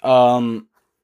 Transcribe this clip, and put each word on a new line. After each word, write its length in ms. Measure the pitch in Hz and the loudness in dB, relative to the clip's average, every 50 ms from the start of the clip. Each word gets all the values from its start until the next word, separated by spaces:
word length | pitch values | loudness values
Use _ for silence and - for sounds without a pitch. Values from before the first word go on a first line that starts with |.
| - | -2
Um, 640 | - 127 123 123 123 123 123 120 117 113 110 - _ _ _ _ _ _ _ | 0 2 2 2 2 0 0 -4 -6 -8 -10 -12 _ _ _ _ _ _ _